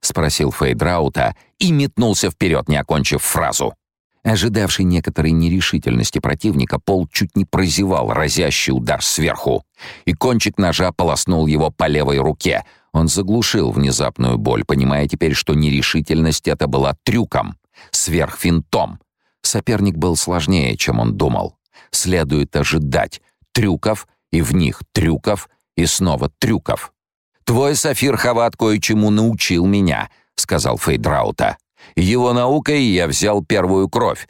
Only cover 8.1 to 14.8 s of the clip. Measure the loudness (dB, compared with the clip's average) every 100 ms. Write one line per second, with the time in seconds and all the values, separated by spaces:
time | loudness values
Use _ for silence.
8.1 | -2 -2 0 0 0 -2 -2 -2 -2 -2
9.1 | -2 -2 -2 -2 -2 -6 _ -20 -8 -6
10.1 | -2 0 0 0 0 0 0 0 0 0
11.1 | 0 0 2 2 2 0 0 0 0 0
12.1 | 0 0 -2 -2 -4 -6 _ _ 0 0
13.1 | 0 0 0 0 0 0 0 0 0 -2
14.1 | -2 0 0 0 -2 0 0